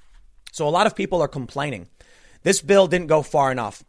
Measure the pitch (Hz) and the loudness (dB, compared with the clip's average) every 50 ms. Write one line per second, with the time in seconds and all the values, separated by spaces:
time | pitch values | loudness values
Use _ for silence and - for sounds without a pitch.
0 | - - - - - - - _ - - - - 156 147 160 180 214 214 - - | -20 -20 -20 -20 -20 -20 -20 _ -20 -14 -8 -6 -4 -2 0 2 0 0 0 -4
1 | 196 - 190 170 151 - - 143 123 - - 139 143 147 123 92 87 - _ - | -6 -2 -2 -2 -2 -2 -4 -8 -12 -10 -8 -8 -6 -6 -8 -10 -12 -16 _ -20
2 | - _ - _ - - - - - 180 196 - 156 143 196 196 190 156 170 180 | -20 _ -20 _ -20 -20 -14 -4 0 0 0 0 2 4 6 6 6 4 2 -2
3 | 175 156 156 151 139 - - 147 139 131 127 123 110 101 - - - | 0 2 0 0 0 0 -2 0 0 0 -2 -4 -6 -8 -10 -14 -20